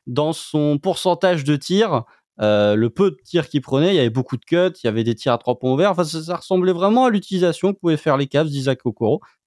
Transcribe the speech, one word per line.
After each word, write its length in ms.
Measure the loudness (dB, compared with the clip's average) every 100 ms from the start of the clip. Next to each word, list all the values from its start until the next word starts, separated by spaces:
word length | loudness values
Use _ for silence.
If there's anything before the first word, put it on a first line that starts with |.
| -8
dans 260 | -2 -2
son 460 | -4 -6 -2 0 0
pourcentage 640 | -2 -2 -2 0 0 0
de 140 | 0 -2
tirs, 480 | 0 0 2 -2 -4 _ _ -2
euh, 360 | 2 4 4 2
le 120 | 0
peu 220 | 0 0
de 60 | -2
tirs 240 | -4 -2 -2
qu'il 140 | -4
prenait, 320 | -2 0 2
il 20 | 2
y 20 |
avait 120 | 2
beaucoup 260 | 0 -4 -8
de 80 |
cuts, 340 | -2 0 0 -2
il 20 |
y 40 | -2
avait 140 | -2
des 140 | -2 -2
tirs 160 | -2
à 60 | -2
trois 200 | -2 -4
points 140 | -2
ouverts. 180 | 0 0
Enfin, 140 | 0
ça, 180 | -4 -6
ça 140 | -8 -10
ressemblait 360 | -2 0 0
vraiment 340 | 0 2 2 2
à 40 |
l'utilisation 640 | 0 -2 0 0 0 -2
que 80 | -2
pouvaient 160 | 0 0
faire 200 | 0 0
les 120 | 0
Cavs 180 | 0 -2
d'Isaac 400 | -2 -2 -2 -4
Okoro, 340 | -2 0 0 -4 _